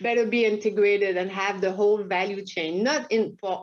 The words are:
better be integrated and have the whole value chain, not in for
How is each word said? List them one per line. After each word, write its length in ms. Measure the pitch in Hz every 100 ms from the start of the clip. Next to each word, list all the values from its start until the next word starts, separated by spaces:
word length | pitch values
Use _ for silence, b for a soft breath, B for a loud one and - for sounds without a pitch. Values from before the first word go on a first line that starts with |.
better 240 | 233 240
be 200 | 220 240
integrated 720 | 214 208 214 202 202 202 196 180
and 140 | 190
have 300 | 190 196 190
the 120 | 190
whole 300 | 190 208 208
value 400 | 185 185 202 202
chain, 380 | 196 175 160 180
not 260 | 247 294 240
in 260 | 220 190 -
for 140 | 190 180